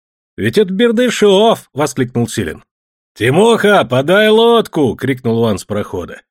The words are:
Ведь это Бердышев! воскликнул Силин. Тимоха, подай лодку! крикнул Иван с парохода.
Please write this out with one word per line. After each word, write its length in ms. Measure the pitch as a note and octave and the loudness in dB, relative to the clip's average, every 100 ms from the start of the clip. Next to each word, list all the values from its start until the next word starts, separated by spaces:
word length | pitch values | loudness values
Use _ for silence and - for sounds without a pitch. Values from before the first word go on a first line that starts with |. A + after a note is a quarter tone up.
| _ _ _ - | _ _ _ -6
Ведь 220 | G#2 G#3 | -2 0
это 140 | F#3+ | 0
Бердышев! 1000 | F#3+ A#3+ A3+ B3 - G#3 G3 A3+ G3 - | 0 0 0 -2 0 2 4 2 0 -4
воскликнул 540 | C3 D3 - B2+ A#2+ A2+ | -6 -4 -4 -4 -2 -4
Силин. 380 | - E2 D2+ _ _ _ _ _ | -4 -8 -10 _ _ _ _ _
Тимоха, 680 | - A2 D#3 A3+ A3+ G3+ F#3+ | -4 0 2 2 2 2 2
подай 440 | B2+ B2+ C#3+ G3 G#3+ | 2 0 2 2 2
лодку! 680 | A3 A#3 A#3 - E3 C3 F#2 | 4 4 2 0 -2 -2 -2
крикнул 440 | B2 C3 A#2 A2+ | -4 -4 -2 0
Иван 180 | A#2 F#2+ | 0 -2
с 60 | |
парохода. 580 | - G#2 G2 F#2 D#2+ - _ | -6 -8 -6 -10 -12 -16 _